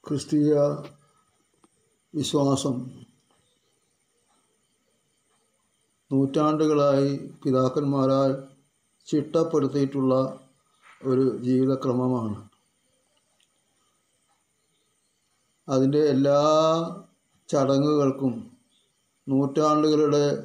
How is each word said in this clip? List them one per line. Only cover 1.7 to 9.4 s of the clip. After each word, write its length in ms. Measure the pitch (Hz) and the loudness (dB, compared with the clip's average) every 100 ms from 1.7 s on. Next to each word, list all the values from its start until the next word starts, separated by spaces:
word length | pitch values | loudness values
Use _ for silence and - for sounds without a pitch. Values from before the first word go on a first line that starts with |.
| _ _ _ _ | _ _ _ _
വിശ്വാസം 640 | 156 139 151 139 139 147 123 127 - - _ _ _ _ _ _ _ _ _ _ _ _ _ _ _ _ _ _ _ _ _ _ _ _ _ _ _ _ _ _ | -6 -2 0 0 0 -2 -6 -10 -18 -20 _ _ _ _ _ _ _ _ _ _ _ _ _ _ _ _ _ _ _ _ _ _ _ _ _ _ _ _ _ _
നൂറ്റാണ്ടുകളായി 960 | 135 135 156 151 156 156 147 143 139 139 139 - - | -2 0 0 0 2 0 2 2 2 0 -4 -10 -8
പിതാക്കന്മാരാൽ 920 | 143 127 127 151 139 139 135 135 139 135 - _ _ _ _ _ - | -2 0 0 -2 -2 0 0 2 0 -2 -10 _ _ _ _ _ -4
ചിട്ടപ്പെടുത്തിയിട്ടുള്ള 1040 | 151 143 165 | -4 -2 -2